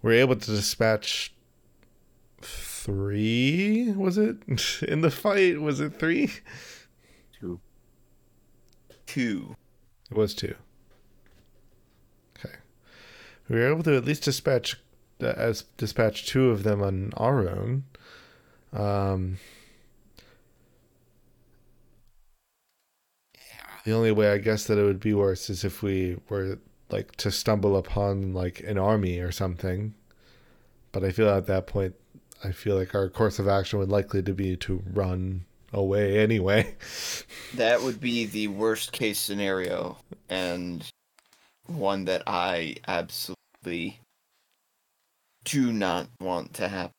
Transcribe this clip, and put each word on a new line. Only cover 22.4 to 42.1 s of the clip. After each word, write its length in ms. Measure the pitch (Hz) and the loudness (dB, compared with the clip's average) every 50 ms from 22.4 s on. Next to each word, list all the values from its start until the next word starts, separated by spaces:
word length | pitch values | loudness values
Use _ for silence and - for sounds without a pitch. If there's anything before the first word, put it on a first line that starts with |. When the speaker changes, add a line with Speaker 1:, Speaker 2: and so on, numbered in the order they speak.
| _ _ _ _ _ _ _ _ _ _ _ _ _ _ _ _ _ _ _ - - - - 110 - - 104 104 - | _ _ _ _ _ _ _ _ _ _ _ _ _ _ _ _ _ _ _ -20 -20 -20 -20 -20 -18 -18 -18 -10 -2
Speaker 1:
the 80 | 110 110 | 0 2
only 200 | 113 117 113 107 | 4 4 4 4
way 180 | 104 107 104 | 6 6 4
I 80 | 104 101 | 4 4
guess 260 | 95 110 107 104 - | 2 0 0 0 2
that 120 | - 110 104 | 2 4 4
it 40 | 101 | 4
would 160 | 101 98 95 | 4 2 2
be 140 | - 110 104 | 2 2 4
worse 340 | 101 101 98 95 90 - - | 4 4 4 2 0 -4 -6
is 140 | 101 90 - | -6 -4 -4
if 180 | 98 - - - | -4 -4 -2 -2
we 360 | 101 98 95 92 90 87 90 - - | -2 0 0 0 -2 -4 -6 -8 -6
were, 300 | 104 101 95 95 95 - - - _ _ _ _ | -4 -4 -2 -4 -6 -8 -12 -20 _ _ _ _
like, 260 | - 101 101 - - | -6 -6 -6 -6 -10
to 140 | - - 107 | -4 -4 -4
stumble 460 | - - - - 107 104 98 104 98 | -2 -2 0 2 2 4 4 4 4
upon, 560 | 95 92 - - 101 101 101 98 98 98 95 92 | 2 2 0 -2 0 0 2 0 0 -2 -2 -2
like, 260 | 92 90 90 90 - | -2 -2 -4 -4 -8
an 180 | - - 107 98 | -8 -4 -2 2
army 400 | 95 101 110 110 98 90 87 87 | 2 4 4 4 2 0 -2 -2
or 140 | 90 87 85 | -4 -4 -4
something. 640 | - 101 92 87 85 - 95 90 92 104 107 104 _ _ _ _ _ _ _ - - _ _ _ _ _ _ _ _ _ _ - | -4 -4 -4 -4 -4 -4 -4 -4 -2 -4 -6 -8 _ _ _ _ _ _ _ -20 -20 _ _ _ _ _ _ _ _ _ _ -6
But 120 | 98 92 | -2 -2
I 60 | 95 90 | 0 2
feel 160 | - 110 104 | 4 4 4
at 180 | 101 98 92 | 4 4 2
that 200 | - 95 95 92 | 2 0 0 0
point, 280 | - - 101 98 92 - _ _ _ _ - _ _ - - - | -2 -2 -2 -2 -2 -4 _ _ _ _ -20 _ _ -20 -12 -8
I 80 | 98 90 | -8 -8
feel 240 | - - 107 101 | -4 -2 0 0
like 180 | 95 92 92 - | 0 0 0 0
our 140 | 101 98 92 | 0 0 0
course 300 | - - 113 104 - - | 2 2 2 2 2 2
of 100 | 98 98 | 2 4
action 300 | 98 98 95 - - 104 | 4 2 2 0 -2 -2
would 100 | 98 95 | 0 2
likely 320 | 101 101 98 - - 98 90 | 2 0 0 2 -2 -2 0
to 100 | 98 95 | 0 -2
be 240 | 95 98 95 92 90 | -2 -2 -2 -2 -4
to 240 | - - 92 92 95 95 92 | -2 -4 -4 -4 -4 -4 -2
run 520 | 101 95 92 92 92 92 92 95 90 90 _ _ _ - - - | -2 0 0 -2 -2 -2 -4 -4 -6 -8 _ _ _ -20 -8 -2
away 460 | 101 98 95 98 104 104 101 98 107 | -2 0 2 2 2 2 4 4 4
anyway. 580 | 107 107 113 107 90 95 101 110 110 - - - | 4 4 4 2 4 4 4 4 4 2 -4 -12
<laughs> 40 | - - - - - - - - - - - - - - - | -14 -14 -12 -10 -8 -8 -8 -10 -12 -14 -18 -18 -16 -12 -2
Speaker 3:
That 260 | - 117 113 120 117 113 | 0 4 4 4 4 2
would 160 | 131 117 107 | -2 -4 -2
be 280 | 123 123 120 120 113 | -2 -2 0 0 -2
the 220 | 104 92 107 107 104 | -2 -4 -4 -4 -4
worst 440 | 98 98 110 113 110 107 - - - | -2 0 2 2 2 0 -4 -8 -6
case 260 | - 127 110 101 - | -2 -2 -2 -2 -2
scenario, 800 | - - 101 101 101 98 95 95 90 90 90 90 85 - - - - _ - - _ _ | -4 -4 -2 -2 0 0 0 0 -2 -2 -2 -4 -4 -6 -10 -12 -18 _ -20 -20 _ _
and 580 | 87 95 90 90 87 90 90 90 87 80 80 - - _ _ _ _ _ _ _ _ _ _ _ _ _ _ | -4 -2 -2 -2 -2 -4 -6 -8 -8 -10 -12 -14 -18 _ _ _ _ _ _ _ _ _ _ _ _ _ _
one 380 | - 175 156 98 98 98 98 95 | -10 -6 -2 -2 0 0 0 0
that 180 | 92 | -2